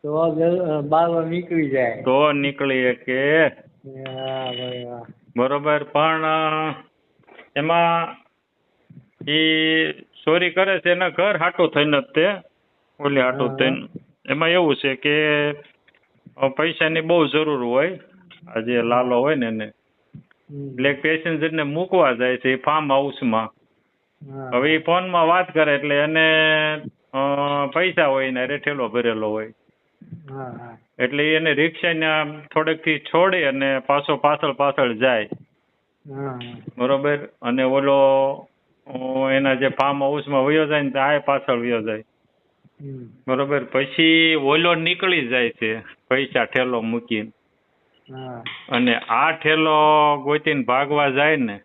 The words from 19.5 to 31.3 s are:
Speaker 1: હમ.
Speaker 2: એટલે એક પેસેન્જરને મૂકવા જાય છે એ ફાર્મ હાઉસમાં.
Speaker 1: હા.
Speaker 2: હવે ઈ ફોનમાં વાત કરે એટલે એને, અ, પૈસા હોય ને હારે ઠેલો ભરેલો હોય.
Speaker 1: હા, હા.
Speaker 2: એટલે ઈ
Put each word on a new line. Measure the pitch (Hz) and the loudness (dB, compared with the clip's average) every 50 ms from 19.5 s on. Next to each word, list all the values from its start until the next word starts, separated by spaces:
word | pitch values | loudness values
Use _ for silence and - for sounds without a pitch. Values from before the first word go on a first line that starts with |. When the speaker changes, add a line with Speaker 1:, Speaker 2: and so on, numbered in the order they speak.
| 113 110 107 107 - _ _ _ _ _ _ _ _ - - _ _ _ _ _ | -4 -6 -8 -10 -14 _ _ _ _ _ _ _ _ -20 -20 _ _ _ _ _
Speaker 1:
હમ. | 147 143 139 139 | -14 -14 -12 -12
Speaker 2:
એટલે | 131 123 131 139 | -6 -2 0 0
એક | 139 139 | 0 0
પેસેન્જરને | - 156 160 160 160 170 160 151 151 160 156 160 | -2 -2 -2 -2 -2 -4 -4 -2 -2 -2 -2 -4
મૂકવા | 151 143 147 160 185 180 190 185 160 135 | -4 -4 -4 -4 -4 0 2 4 4 4
જાય | 123 113 123 127 127 | 4 2 0 0 -2
છે | 120 - 131 | 0 0 -2
એ | 131 | -2
ફાર્મ | 131 - 151 147 156 151 143 | 0 0 0 0 0 0 2
હાઉસમાં. | 135 135 139 143 127 - 143 120 110 110 110 110 _ _ _ _ _ _ _ _ _ _ _ _ _ _ 151 139 | 0 0 0 -2 -6 -4 -2 0 0 0 -2 -4 _ _ _ _ _ _ _ _ _ _ _ _ _ _ -20 -18
Speaker 1:
હા. | 135 135 135 127 127 | -14 -14 -10 -4 -2
Speaker 2:
હવે | 123 135 151 160 | 0 2 2 0
ઈ | 160 | 0
ફોનમાં | 160 165 170 175 180 185 180 175 160 | 0 0 0 0 0 0 0 2 4
વાત | 160 170 185 180 180 151 | 4 4 2 2 0 0
કરે | 160 156 147 143 | 0 2 2 2
એટલે | 139 139 147 143 | 0 0 0 0
એને, | 143 147 151 160 160 160 160 156 156 156 156 156 156 156 151 151 151 143 - _ _ _ _ - | 0 0 0 2 2 2 4 4 4 4 4 2 2 0 -2 -4 -6 -8 -14 _ _ _ _ -4
અ, | 135 139 139 139 139 143 143 143 143 143 | -2 -2 0 0 0 -2 -2 0 -2 -2
પૈસા | 135 127 160 180 185 165 180 160 | -2 -2 0 -2 0 2 2 2
હોય | 143 135 135 135 131 | 2 2 0 0 -2
ને | 127 127 | -2 -4
હારે | 127 127 143 139 | -4 -4 -4 -4
ઠેલો | - 147 147 139 123 113 | -4 -4 -4 -2 -4 -2
ભરેલો | 104 120 117 117 113 110 110 107 | -2 0 0 0 0 0 -2 -4
હોય. | 107 107 110 110 113 _ _ _ _ _ _ _ _ _ - - - - 156 139 | -4 -4 -8 -10 -14 _ _ _ _ _ _ _ _ _ -20 -20 -20 -20 -16 -16
Speaker 1:
હા, | 135 | -14
હા. | 135 135 127 117 113 117 117 117 113 _ _ _ - | -12 -12 -12 -14 -16 -16 -18 -20 -20 _ _ _ -4
Speaker 2:
એટલે | 127 123 139 143 147 | -4 -2 0 0 0
ઈ | 156 | 2